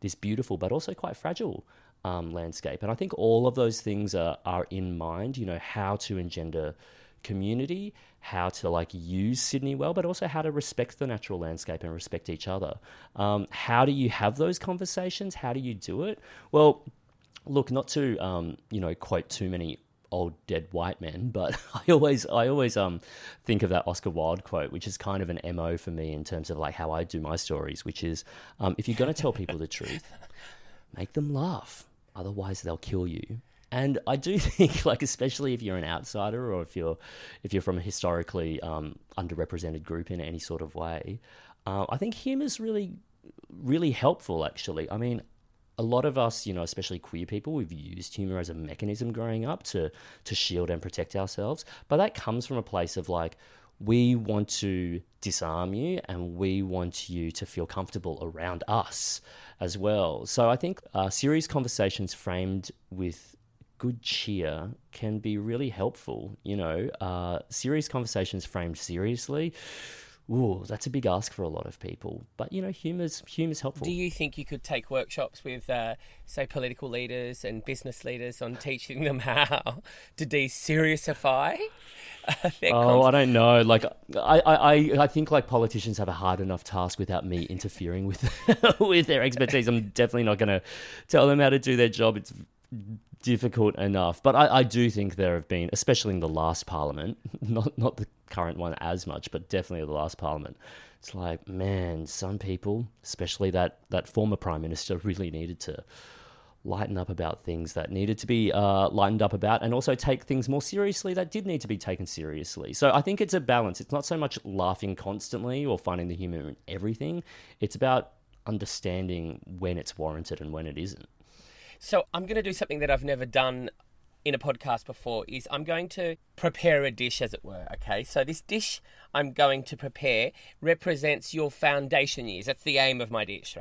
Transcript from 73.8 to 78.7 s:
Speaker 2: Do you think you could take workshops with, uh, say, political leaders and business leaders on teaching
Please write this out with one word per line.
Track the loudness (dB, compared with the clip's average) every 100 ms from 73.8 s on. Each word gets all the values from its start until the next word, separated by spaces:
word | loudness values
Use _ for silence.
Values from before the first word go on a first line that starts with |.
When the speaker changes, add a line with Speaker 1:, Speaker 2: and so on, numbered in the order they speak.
| -4
Speaker 2:
Do |
you | -2 -4
think | -4 -6 -6
you | -8
could | -8
take | -6 -6 -2
workshops | -4 -2 -4 -6 -8
with, | -12 -8 -4
uh, | -2 -2 -6 -12 -20 -10
say, | -6 -4
political | -4 -6 -6 -6
leaders | -6 -4 -6 -6 -8 -8
and | -6
business | -6 -6 -8 -8
leaders | -8 -6 -8 -8
on | -8 -6
teaching | -6